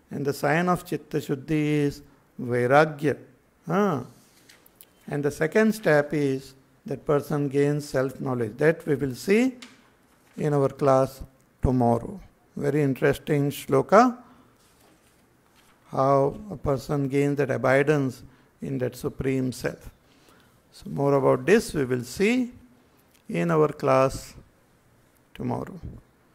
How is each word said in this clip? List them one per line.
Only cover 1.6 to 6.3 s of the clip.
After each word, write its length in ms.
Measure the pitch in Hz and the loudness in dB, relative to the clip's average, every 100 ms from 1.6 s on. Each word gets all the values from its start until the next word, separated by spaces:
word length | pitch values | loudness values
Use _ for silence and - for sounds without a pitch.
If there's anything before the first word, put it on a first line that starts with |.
| 151 151 143 | 0 0 0
is 160 | 139 - _ _ - | -4 -14 _ _ -12
Vairagya. 760 | 123 123 123 143 160 147 147 113 - _ _ _ - | -4 0 4 6 4 2 -4 -4 -8 _ _ _ -4
Huh? 360 | 175 202 143 120 - _ _ _ - _ _ - _ - | 0 0 -2 -6 -16 _ _ _ -20 _ _ -20 _ -8
And 160 | 147 | -4
the 80 | 143 | -4
second 420 | 143 160 214 220 | -2 0 2 2
step 400 | 214 175 151 147 | 2 2 2 2
is 420 | 156 143 | 0 0